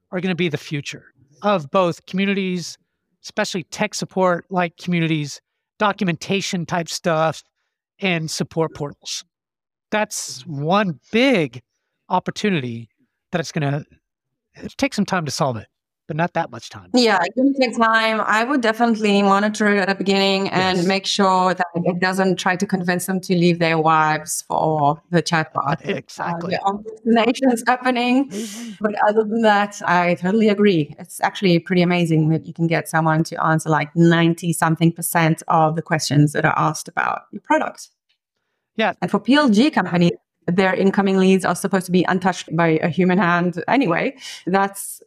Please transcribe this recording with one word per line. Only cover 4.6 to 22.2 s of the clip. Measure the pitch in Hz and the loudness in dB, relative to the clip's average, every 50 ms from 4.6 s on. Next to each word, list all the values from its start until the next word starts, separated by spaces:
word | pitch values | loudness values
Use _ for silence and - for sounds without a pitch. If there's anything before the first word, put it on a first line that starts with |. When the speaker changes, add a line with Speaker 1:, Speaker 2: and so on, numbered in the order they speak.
| 180 170 - | -2 -4 -6
Speaker 1:
communities, | - - 180 175 170 165 156 160 156 147 139 - - _ _ _ _ _ _ _ - | -8 -6 -2 -2 0 0 0 0 -2 -4 -6 -10 -14 _ _ _ _ _ _ _ -2
documentation | 214 208 190 - 214 180 165 - - - 196 196 170 - - 180 160 | -2 -2 0 0 -2 -2 -2 -4 -4 -4 -4 -4 -4 -4 -6 -6 -6
type | - 170 175 165 - | -4 -6 -6 -6 -6
stuff, | - - - 180 160 156 160 160 - - - _ _ _ _ _ _ _ _ _ _ _ | -10 -6 -2 -2 0 0 0 0 -2 -4 -12 _ _ _ _ _ _ _ _ _ _ _
and | 196 190 175 165 160 156 | -4 -2 -2 -2 -4 -6
support | - - 165 - - 165 160 156 - | -6 -6 -6 -4 -2 -4 -4 -4 -4
portals. | - 147 143 - - _ - - - - _ _ _ _ _ _ _ _ _ _ _ _ _ | -8 -10 -10 -10 -14 _ -12 -12 -12 -12 _ _ _ _ _ _ _ _ _ _ _ _ _
That's | - 214 214 208 - - - - 135 - - | -2 -2 -2 -4 -6 -10 -10 -12 -14 -14 -14
one | 175 151 139 143 156 185 202 220 185 151 - _ _ | -12 -10 -6 -2 0 0 2 0 0 -4 -8 _ _
big | - 220 254 277 254 190 156 131 - 123 - _ _ _ _ _ _ _ _ - | 0 2 2 4 2 2 0 -2 -6 -12 -20 _ _ _ _ _ _ _ _ -4
opportunity | 190 180 - - - - - 208 190 156 127 123 117 117 117 - _ _ _ _ _ _ _ _ | -4 -4 -2 -4 -6 -4 -2 0 0 -2 -2 -6 -8 -10 -14 -16 _ _ _ _ _ _ _ _
that | - 170 147 | -6 -4 -4
it's | - - | -4 -4
gonna | 170 147 139 139 151 - - - _ _ _ _ _ _ _ _ _ _ _ _ - - - - - | -2 -2 -2 -2 -4 -6 -12 -18 _ _ _ _ _ _ _ _ _ _ _ _ -18 -16 -16 -6 -4
take | - 277 - | -4 -2 0
some | - 196 | -2 -2
time | - - 180 160 | 0 0 -2 -2
to | 139 | -4
solve | - - 156 135 123 107 | -4 -2 -2 -2 -2 -4
it, | - - _ _ _ _ _ _ _ - | -8 -14 _ _ _ _ _ _ _ -8
but | 131 | -4
not | 151 170 180 - | -2 -2 -2 -2
that | 165 165 139 | -4 -4 -4
much | 117 120 - - | -8 -14 -16 -16
time. | - - 90 87 - | -18 -20 -10 -2 0
Speaker 2:
Yeah, | 254 240 220 208 185 170 | 2 4 4 2 2 0
it | 180 - | -2 -2
can | 247 262 277 277 277 | 0 0 0 2 0
take | 254 240 214 | 0 -2 0
time. | 233 226 226 226 220 226 220 220 220 - | 0 0 2 2 2 2 0 0 -2 -2
I | - 208 214 233 | 0 0 0 0
would | 240 294 285 226 | 0 0 0 0
definitely | 220 220 220 240 233 226 214 214 208 202 202 | 0 0 2 0 0 2 2 2 2 2 4
monitor | 202 196 196 196 208 214 214 - 220 208 | 4 4 4 4 2 0 0 0 0 2
it | 208 202 | 2 2
at | 185 190 | 0 0
the | 196 | -2
beginning | 190 190 196 196 196 196 196 196 190 196 190 | -2 0 0 2 2 2 2 2 0 -2 -2
and | - 175 185 185 180 180 | 0 0 0 0 0 2
Speaker 1:
Yes. | 170 | 2
Speaker 2:
make | 185 190 196 196 | 2 0 0 -2
sure | - - - 202 190 185 185 185 185 180 | -2 0 2 2 4 4 4 2 2 0
that | 180 180 - - | 0 -4 -4 -4
it | 175 175 170 180 175 | -2 -2 -2 -2 0
doesn't | 185 185 190 196 | -2 -2 0 0